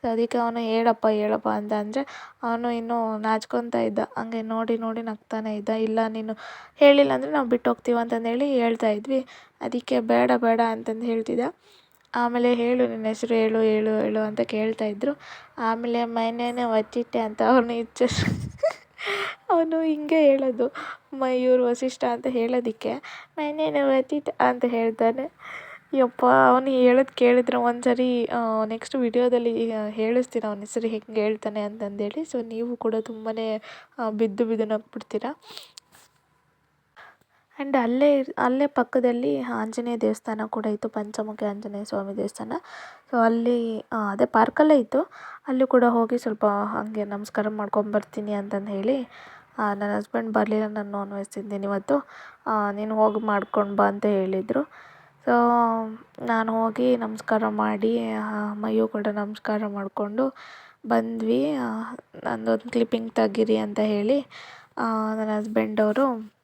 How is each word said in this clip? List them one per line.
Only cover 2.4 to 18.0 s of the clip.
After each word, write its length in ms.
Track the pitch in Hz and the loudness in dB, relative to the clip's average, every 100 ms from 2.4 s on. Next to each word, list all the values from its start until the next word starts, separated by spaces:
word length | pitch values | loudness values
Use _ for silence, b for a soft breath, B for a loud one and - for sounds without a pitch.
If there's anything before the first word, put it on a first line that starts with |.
ಅವನು 280 | 240 233 240 | -6 -4 -2
ಇನ್ನೂ 460 | 233 226 240 226 214 | -4 -2 -2 -2 -2
ನಾಚ್ಕೊತಾ 640 | 214 220 - 247 240 240 | -2 -2 -2 -4 -2 0
ಇದ್ದ. 200 | 226 214 - - | 0 0 -4 -6
ಹಂಗೆ 240 | 226 226 | -8 -6
ನೋಡಿ 360 | 220 226 226 226 | -4 -4 -2 -2
ನೋಡಿ 240 | 226 226 | -2 -6
ನಗ್ತಾನೆ 540 | 226 214 _ 220 220 214 | -8 -10 _ -8 -6 -6
ಇದ್ದ. 140 | 208 | -4
"ಇಲ್ಲ, 300 | 220 220 220 226 | -2 0 0 -2
ನೀನು 240 | 220 220 220 B B B _ | -2 -8 -10 B B B _
ಹೇಳಿಲ್ಲ 340 | 285 285 277 | 8 8 6
ಅಂದರೆ 180 | 262 277 | 4 0
ನಾವು 160 | 302 254 | -2 2
ಬಿಟ್ಟು 220 | 240 - | 0 0
ಹೋಗ್ತೀವಿ" 320 | 233 - 240 | -2 0 0
ಅಂತಂದೇಳಿ 520 | 233 233 233 240 285 | 0 -2 -2 0 0
ಹೇಳ್ತಾ 360 | 262 233 233 226 | 2 2 2 0
ಇದ್ವಿ. 360 | 208 220 269 254 B B _ | 0 0 -2 -2 B B _
ಅದಕ್ಕೆ 380 | - 247 - 254 | -6 -6 -2 -2
"ಬೇಡ, 320 | 226 240 247 247 | 2 2 4 2
ಬೇಡ" 260 | 233 226 226 | 2 2 2
ಅಂತಂದು 360 | 226 233 220 240 | 0 -6 -6 -2
ಹೇಳ್ತಿದ್ದ. 500 | 226 220 247 254 - b b b b _ - | -2 -2 -2 -2 -6 b b b b _ -2
ಆಮೇಲೆ 380 | 240 240 240 | 0 2 2
"ಹೇಳು, 340 | 240 233 247 247 | 2 2 2 2
ನಿನ್ನ 180 | 226 220 | 0 -4
ಹೆಸ್ರು 300 | 220 233 226 | -4 0 2
ಹೇಳು, 240 | 220 220 | 2 4
ಹೇಳು, 420 | 220 214 214 214 | 4 4 2 0
ಹೇಳು" 260 | 214 214 214 | 0 0 -2
ಅಂತ 140 | 214 | -2
ಕೇಳ್ತಾ 440 | 226 214 220 220 214 | -2 0 -2 -2 -4
ಇದ್ರು. 340 | 202 254 285 B B B - | -2 -2 -4 B B B -4
ಆಮೇಲೆ 480 | 226 226 240 233 233 | -2 -2 -2 -2 -2
"ಮೈನೇನೆ 580 | 233 226 233 240 240 | -2 -2 -2 -4 -2
ವಚಿಟ್ಟೆ" 560 | 240 220 214 247 233 240 | 0 0 0 -4 -2 -2
ಅಂತ 220 | 220 214 | -4 0
ಅವನು 320 | 226 254 233 | 4 6 4
ಇಚ್ಛೆ, 320 | 233 226 - | -2 -6 0